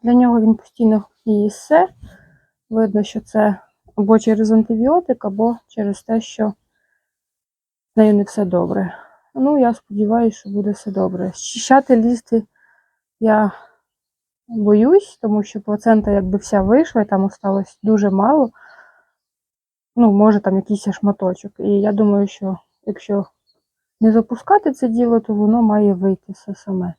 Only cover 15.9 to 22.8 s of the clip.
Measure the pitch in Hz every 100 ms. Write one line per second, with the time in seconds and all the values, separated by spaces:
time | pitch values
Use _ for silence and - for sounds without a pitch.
15.9 | 220 208 202 185 196 - 208 190 247 330
16.9 | 240 208 196 196 - 202 196 185 _ 208
17.9 | 214 202 190 214 302 247 _ - - _
18.9 | _ _ _ _ _ _ _ _ _ _
19.9 | - 233 202 214 208 202 190 196 202 -
20.9 | 196 202 202 190 185 202 _ 202 202 208
21.9 | 208 208 202 196 - 196 185 _ _